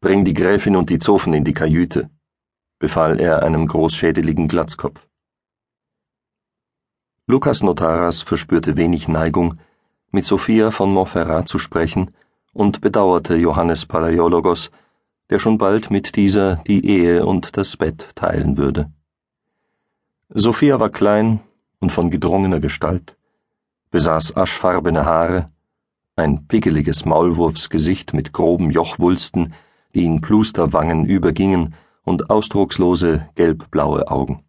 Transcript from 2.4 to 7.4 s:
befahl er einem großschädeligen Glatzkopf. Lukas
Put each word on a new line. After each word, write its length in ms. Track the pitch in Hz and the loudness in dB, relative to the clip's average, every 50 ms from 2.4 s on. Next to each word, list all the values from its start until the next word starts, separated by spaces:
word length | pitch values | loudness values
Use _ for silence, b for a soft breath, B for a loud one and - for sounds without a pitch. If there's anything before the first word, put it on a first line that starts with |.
| _ _ _ _ _ _ _ _ | _ _ _ _ _ _ _ _
befahl 400 | - 78 - - 80 78 80 - | -6 -4 0 0 0 2 2 0
er 240 | - 87 80 78 76 | 2 2 2 2 2
einem 220 | 82 82 78 80 | 0 0 0 -2
großschädeligen 800 | 78 - 82 78 80 80 - - 82 78 - - 80 78 76 85 | -2 0 0 0 0 0 0 -2 0 0 0 0 -2 -2 -2 -2
Glatzkopf. 640 | 76 78 87 78 - - - - - - - _ _ _ _ _ _ _ _ _ _ _ _ _ _ _ _ _ _ _ _ _ _ _ _ _ _ _ _ _ _ _ _ _ _ _ _ _ _ _ _ _ _ _ _ _ | -2 0 -2 -2 -4 -6 -8 -8 -10 -10 -10 _ _ _ _ _ _ _ _ _ _ _ _ _ _ _ _ _ _ _ _ _ _ _ _ _ _ _ _ _ _ _ _ _ _ _ _ _ _ _ _ _ _ _ _ _
Lukas 360 | - 117 135 | 0 0 2